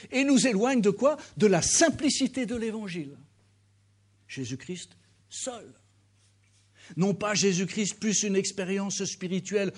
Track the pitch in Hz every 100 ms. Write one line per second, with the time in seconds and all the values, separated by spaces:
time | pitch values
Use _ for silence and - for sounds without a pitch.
0 | - 247 277 269 254 190 233 262 202 196
1 | 254 233 - - 208 175 - - 330 -
2 | 285 - 262 262 233 240 226 214 208 175
3 | 143 139 135 _ _ _ _ _ _ _
4 | _ _ _ - 123 131 - 180 - _
5 | _ _ _ - - 240 143 131 _ _
6 | _ _ _ _ _ _ _ _ - -
7 | 190 202 208 208 202 180 185 - 202 -
8 | 220 190 208 190 196 - 185 196 196 -
9 | 196 - 180 185 180 202 196